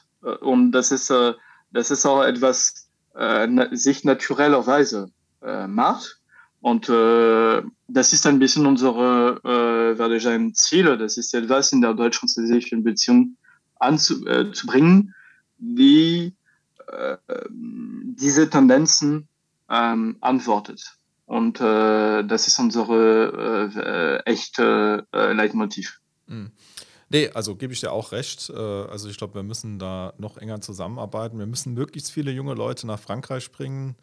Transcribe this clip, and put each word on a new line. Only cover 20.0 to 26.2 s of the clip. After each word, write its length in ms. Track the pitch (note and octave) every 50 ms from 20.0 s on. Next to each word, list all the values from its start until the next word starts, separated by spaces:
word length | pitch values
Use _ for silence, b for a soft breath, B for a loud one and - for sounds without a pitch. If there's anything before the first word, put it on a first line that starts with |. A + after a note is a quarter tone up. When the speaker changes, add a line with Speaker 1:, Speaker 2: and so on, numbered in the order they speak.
| A2 A2 - -
Speaker 1:
antwortet. 760 | - B2 C3 B2+ B2 B2 G#2+ G#2+ G#2+ - - - - - - _ _ _ _ _ _
Und, 340 | - A#2 A2+ A#2 A2+ A2+ -
äh, 640 | B2 A2 G#2+ G#2+ A2 A2 G#2+ A2 G#2+ G#2+ G#2+ G#2+ G#2
das 240 | G#2 A2+ A2 - -
ist 100 | - -
unsere, 1120 | B2 A2+ G#2 A#2 A2 A2+ A#2 A2+ A2+ A2 A2 A2 A2+ G#2 - - A2 A2+ A2+ G2+ G#2 G2+ G#2
äh, 400 | G#2+ - - - F2+ E2 D2 C2+
äh, 60 | - -
echte, 840 | A#2 A#2+ - - - - - A#2 A2+ A2 G#2+ G#2 G#2+ G#2 G#2 - _
äh, 200 | - G#2 G#2+ G2+
Leitmotiv. 680 | A2 G#2+ G#2+ G#2 - A2+ G#2+ G2+ - G2 F#2 - - _ _ _ _ _